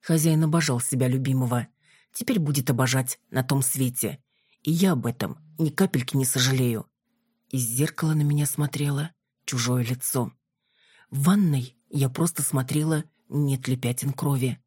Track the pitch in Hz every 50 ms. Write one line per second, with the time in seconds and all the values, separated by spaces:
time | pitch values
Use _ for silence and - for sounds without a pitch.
0 | _ - 165 160 151 165 160 156 160 156 147 170 151 - 127 120 120 - - 127
1 | 131 127 127 131 131 135 135 131 127 120 123 120 113 - _ _ _ _ _ _
2 | _ _ _ - 226 - 262 214 160 147 147 139 127 - 135 120 131 113 120 131
3 | 131 127 - _ _ _ - 131 127 127 139 139 131 - - 131 131 123 123 -
4 | - 101 - - _ _ _ _ _ _ _ _ _ 151 160 165 190 190 170 127
5 | 107 120 117 - - 85 - - - - - - 165 151 151 - 190 190 - 139
6 | 123 - - 139 131 127 - 135 127 131 135 131 127 120 117 107 - _ _ _
7 | _ _ _ _ _ _ _ _ _ _ - 131 123 113 117 123 147 160 - -
8 | - 160 156 151 147 147 147 147 147 143 - - 147 143 - - 147 143 143 139
9 | 147 165 _ _ _ _ _ _ _ - - 123 117 120 127 123 120 113 127 127
10 | - - - 139 120 - - _ _ _ _ _ _ _ _ _ _ _ _ _
11 | _ _ - 139 139 175 196 208 202 165 147 131 120 123 _ _ _ _ - 147
12 | 135 131 127 - 165 170 - - 143 - - 135 131 131 - 151 151 160 160 151
13 | 151 - _ _ _ _ - 143 147 139 135 127 131 131 131 127 127 120 123 -
14 | - 139 139 - - 147 139 131 127 127 113 - _